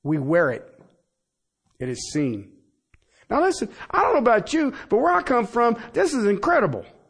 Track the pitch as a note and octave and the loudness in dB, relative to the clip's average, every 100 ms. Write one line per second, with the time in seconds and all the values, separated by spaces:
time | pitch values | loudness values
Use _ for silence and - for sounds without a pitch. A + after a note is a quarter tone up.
0 | C#3 D#3 C3+ E3+ D3+ A2+ - - _ _ | -2 -2 2 2 2 -2 -12 -20 _ _
1 | _ _ _ _ _ _ _ _ B2+ A#2+ | _ _ _ _ _ _ _ _ -8 -8
2 | - D3+ C#3 G#2+ G2 _ _ _ _ _ | -6 -4 -4 -4 -12 _ _ _ _ _
3 | _ _ _ C#4 F#4 - A3 - - - | _ _ _ 0 0 0 -6 -10 -4 0
4 | B4 F#4 A#3+ A3 - D#4 C#4+ - - G#3+ | 2 2 4 2 2 -2 -2 -4 -2 0
5 | D#4+ F4+ - B3 G#3 A#3+ A#3 A3+ - - | 2 0 2 0 0 0 2 0 -4 -2
6 | F#4 C#4 G3+ G3 D#4+ F4 F#3+ A2 - - | 0 2 0 0 2 2 2 -4 -10 -20